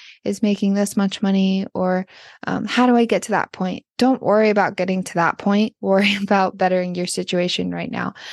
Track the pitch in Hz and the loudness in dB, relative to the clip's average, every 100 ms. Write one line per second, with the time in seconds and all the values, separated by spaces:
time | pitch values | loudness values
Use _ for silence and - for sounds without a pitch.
0 | - - 202 202 208 202 202 202 196 - | -20 -10 -8 -2 0 2 0 0 0 0
1 | 196 - 196 196 190 190 - 185 185 185 | -2 0 0 2 2 0 -2 -2 0 -2
2 | 185 - - - - - 214 - 247 240 | -4 -14 -20 -12 -6 -4 -2 2 4 4
3 | 233 196 - 190 - - 185 - - - | 2 0 0 -2 -2 -4 -6 -6 -10 0
4 | 254 247 - 214 214 208 165 196 185 185 | 2 2 2 4 4 2 0 -2 -2 -2
5 | - 175 165 - 202 202 214 - 196 190 | -2 0 0 0 0 2 0 -2 0 2
6 | 202 202 202 202 190 190 185 185 180 175 | 2 0 0 2 2 0 0 2 -2 -4
7 | 175 - 175 180 175 - 180 170 170 - | -4 -6 -2 -2 -2 -2 -4 -6 -6 -6
8 | - - - | -6 -8 -16